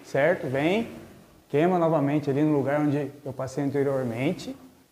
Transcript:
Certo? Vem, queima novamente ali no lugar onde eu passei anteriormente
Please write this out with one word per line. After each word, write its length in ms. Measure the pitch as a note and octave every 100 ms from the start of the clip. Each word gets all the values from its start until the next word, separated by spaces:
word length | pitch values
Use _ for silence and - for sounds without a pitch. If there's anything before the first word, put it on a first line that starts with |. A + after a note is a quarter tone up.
Certo? 440 | - C#3 D3+ F#3 D3
Vem, 400 | C3+ D#3 G#3 - - - - - - _
queima 300 | C#3+ F3 F3+
novamente 500 | E3 D#3+ C#3 D3 D3
ali 140 | C3+
no 140 | D3+ D3
lugar 240 | C3 D3
onde 320 | D3 C#3+ C#3 -
eu 80 | C3+
passei 300 | B2+ C3 -
anteriormente 920 | C#3+ C#3+ C#3 C3+ B2+ A2+ C#3 F#3 B3+ C4+ - - _